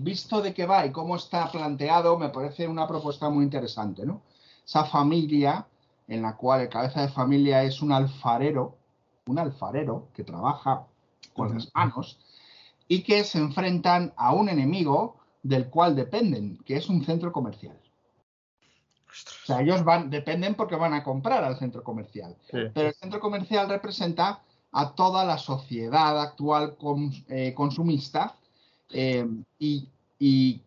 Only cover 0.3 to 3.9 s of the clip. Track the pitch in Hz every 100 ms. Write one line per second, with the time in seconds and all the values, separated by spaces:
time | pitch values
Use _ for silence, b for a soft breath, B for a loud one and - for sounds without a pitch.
0.3 | 214 202 180 175 196 143 143 165 175 -
1.3 | 175 160 170 151 135 147 175 170 170 143
2.3 | 131 143 156 165 160 160 156 147 143 151
3.3 | 147 143 139 120 113 107